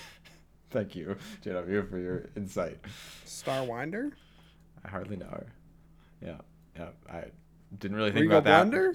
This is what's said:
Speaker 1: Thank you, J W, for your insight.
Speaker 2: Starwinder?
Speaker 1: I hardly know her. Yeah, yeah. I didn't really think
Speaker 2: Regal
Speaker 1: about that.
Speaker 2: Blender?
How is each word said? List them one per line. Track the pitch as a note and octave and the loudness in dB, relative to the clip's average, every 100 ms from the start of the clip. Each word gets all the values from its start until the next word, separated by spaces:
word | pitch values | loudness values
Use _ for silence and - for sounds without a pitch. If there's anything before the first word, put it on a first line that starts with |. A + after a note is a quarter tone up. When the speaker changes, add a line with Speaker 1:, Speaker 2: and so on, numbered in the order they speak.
| - - - - - - _ | -16 -20 -20 -20 -20 -20 _
Speaker 1:
Thank | A#2 G2 F2+ | -4 -4 -6
you, | D#2+ G2 G#3+ G#3+ | -6 -8 -10 -12
J | G#2 | -6
W, | F2+ F2 G2+ F#2+ | -6 0 -2 -2
for | F#2 | -4
your | F2+ G#2 - - | -4 -4 -6 -8
insight. | G2 G2+ E2+ D#2 G2+ G2+ - - - | -6 -4 -4 -6 -14 -16 -16 -20 -16
Speaker 2:
Starwinder? | - - C3+ C3 A#2 D3 G3 C#4+ - - - - - - - - | -10 -4 -4 -4 -6 -6 -6 -8 -10 -20 -20 -20 -20 -20 -20 -10
Speaker 1:
I | |
hardly | F#2+ F#2+ G2+ | -10 -8 -10
know | - | -10
her. | - - - - - - - - - | -12 -14 -20 -20 -20 -20 -20 -20 -16
Yeah, | - D#2 - - - - | -14 -14 -16 -20 -20 -14
yeah. | D#2+ - - | -14 -14 -14
I | E2+ E2+ - - - - G2+ | -12 -12 -16 -20 -20 -20 -10
didn't | G2+ G#2+ | -6 0
really | G#2+ | 2
think | G#2 | 4
Speaker 2:
Regal | D#3 D#3 | 6 8
Speaker 1:
about | C#3+ G2+ G#3+ | 10 8 8
that. | - | 4
Speaker 2:
Blender? | F#4+ | 2